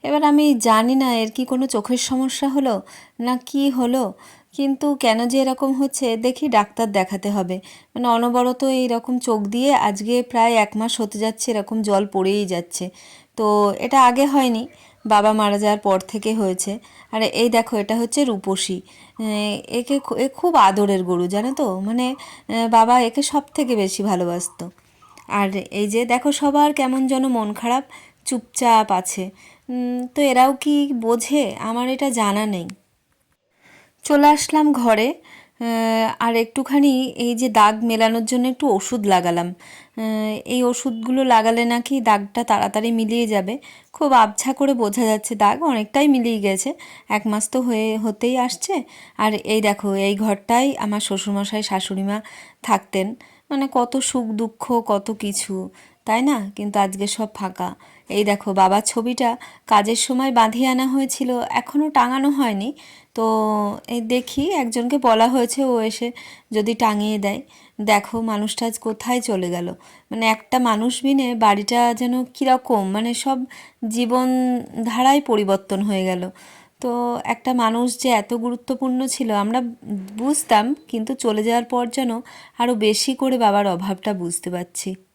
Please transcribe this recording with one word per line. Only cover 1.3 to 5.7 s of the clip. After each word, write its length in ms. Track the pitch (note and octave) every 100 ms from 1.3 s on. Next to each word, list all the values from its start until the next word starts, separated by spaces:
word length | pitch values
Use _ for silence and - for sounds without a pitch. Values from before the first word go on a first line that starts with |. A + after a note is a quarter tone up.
কি 140 | A3
কোনো 220 | B3+ B3+ C4
চোখের 320 | - G#3 B3
সমস্যা 500 | - C4 C4 - C#4
হলো 340 | C4+ C4+ G3+ - - - -
না 180 | A#3+ B3 B3
কি 240 | C#4 C#4
হলো, 440 | B3+ A#3+ C4 G#3+ F#3+ - - _
কিন্তু 420 | - C#4 C4+ D4
কেন 340 | C#4 A#3+ A3+ A#3+
যে 100 | C4+
এরকম 340 | C4 C4 C4+